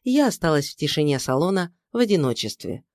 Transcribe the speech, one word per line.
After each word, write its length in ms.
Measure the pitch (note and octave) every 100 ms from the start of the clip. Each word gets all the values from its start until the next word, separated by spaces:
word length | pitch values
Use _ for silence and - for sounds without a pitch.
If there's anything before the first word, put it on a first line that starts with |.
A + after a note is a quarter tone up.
и 80 | -
я 160 | C4 C#4
осталась 420 | F3 E3 D3+ D3
в 80 | -
тишине 420 | D3 - D3+ C#3
салона 560 | - C3 F3 F#3+ F3 _ _
в 60 | A#3
одиночестве. 840 | A#3+ G3 C3+ A#2 A2 - - A#2 -